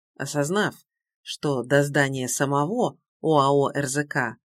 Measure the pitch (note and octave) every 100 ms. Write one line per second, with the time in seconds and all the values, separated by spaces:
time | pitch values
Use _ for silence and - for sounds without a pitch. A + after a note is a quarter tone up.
0 | _ _ C#3 D3 C#3+ G3 F3+ - _ _
1 | _ _ - - D#3 C3+ A#2+ C#3+ C#3+ D3
2 | C#3 C3+ B2+ - C#3 C#3 D3 A#3+ G3 -
3 | _ _ D#3 D#3 C#3 C#3+ C#3 C#3 C3+ C#3+
4 | D3 C#3+ B2 - _